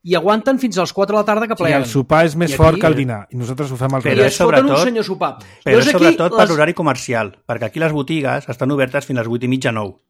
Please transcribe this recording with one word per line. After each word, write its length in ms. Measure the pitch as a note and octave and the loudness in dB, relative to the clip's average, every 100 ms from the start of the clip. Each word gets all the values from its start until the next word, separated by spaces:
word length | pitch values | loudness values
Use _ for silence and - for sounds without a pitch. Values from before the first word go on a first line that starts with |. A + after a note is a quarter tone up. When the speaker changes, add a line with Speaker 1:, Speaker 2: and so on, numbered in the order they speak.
| F3 | 0
Speaker 1:
i 80 | F3 | 0
aguanten 400 | F3 A3 A3 C4 | 2 0 0 0
fins 200 | B3+ F#3 | -2 -2
a 80 | E3+ | -4
les 80 | - | -2
quatre 160 | G3 | 0
de 80 | G#3 | 0
la 60 | G#3 | 0
tarda 220 | G#3 A3+ | -2 -2
que 80 | A3+ | -2
Speaker 2:
Sí, 60 | E3+ | 0
Speaker 1:
pleguen. 160 | C#3 | 0
Speaker 2:
el 40 | B2 | 0
sopar 380 | C3 B2+ D#3 | -2 2 2
és 140 | E3+ D3+ | 2 0
més 160 | E3+ | -2
Speaker 1:
I 20 | C#3 | 4
Speaker 2:
fort 140 | D#3+ D#3+ | 4 4
Speaker 1:
aquí 20 | |
Speaker 2:
que 80 | E3 | 0
el 80 | D3 | 0
dinar, 320 | C3 A2 G2 | -2 -6 -10
i 60 | B2 | -10
nosaltres 380 | A#2+ C3 C#3+ | -8 -8 -8
ho 20 | B2+ | -4
fem 180 | C3+ | -4
al 80 | C3+ | -2
Speaker 3:
Però 120 | D3 | 0
Speaker 1:
I 20 | C3 | 2
Speaker 2:
revés. 160 | C3+ | 2
Speaker 1:
es 80 | - | 2
Speaker 3:
és 60 | E3+ | 2
Speaker 1:
foten 180 | C#3+ | 4
un 40 | C#3 | 4
Speaker 3:
sobretot, 160 | C#3 A#3 | 2 0
Speaker 1:
senyor 160 | A3+ | -2
sopar. 300 | G3+ F#3+ E3 - | -6 -4 -6 -6
Speaker 3:
però 400 | - - D3+ A#3 | -20 -8 2 4
Speaker 1:
Llavors 120 | C#4 | 4
Speaker 3:
és 80 | C4+ | 4
Speaker 1:
aquí 80 | - | 4
Speaker 3:
sobretot 260 | E3 E3+ | 4 0
per 80 | A3+ | 2
Speaker 1:
les 100 | G#3 | 2
Speaker 3:
l'horari 240 | D#3 D3+ | 2 0
comercial, 640 | F3 D#3+ B2 - A2+ G#2 _ - | 0 -2 -2 -2 -4 -4 _ -8
perquè 200 | A#2 A2 | -6 -6
aquí 140 | D#3 | -2
les 80 | D#3+ | -2
botigues 560 | D3+ C#3 D#3+ C3+ C3+ - | -2 -4 -4 -2 -4 -8
estan 240 | A#2 C3 | -6 -2
obertes 340 | C#3 C3 C#3+ - | 0 -2 -2 -4
fins 140 | C3 | -6
a 20 | |
les 40 | A2+ | -4
vuit 160 | A#2+ | -4
i 60 | B2 | -2
mitja, 240 | C3 C3+ | -2 -2
nou. 240 | A2 G2+ - | -4 -8 -12